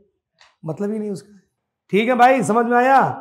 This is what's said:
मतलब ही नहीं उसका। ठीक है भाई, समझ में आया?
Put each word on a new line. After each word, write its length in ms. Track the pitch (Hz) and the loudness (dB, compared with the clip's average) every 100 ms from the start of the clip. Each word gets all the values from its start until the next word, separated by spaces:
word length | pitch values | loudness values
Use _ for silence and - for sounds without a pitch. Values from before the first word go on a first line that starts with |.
| _ _ _ _ _ _ | _ _ _ _ _ _
मतलब 280 | 160 151 202 | -14 -8 -8
ही 80 | 214 | -6
नहीं 120 | 208 | -8
उसका। 280 | 190 - _ _ _ _ _ _ | -10 -14 _ _ _ _ _ _
ठीक 160 | 185 226 | -2 0
है 60 | 247 | 2
भाई, 280 | 247 269 | 4 4
समझ 220 | 175 220 233 | 0 -2 0
में 120 | 240 | 0
आया? 220 | 254 262 165 - | 2 2 0 -4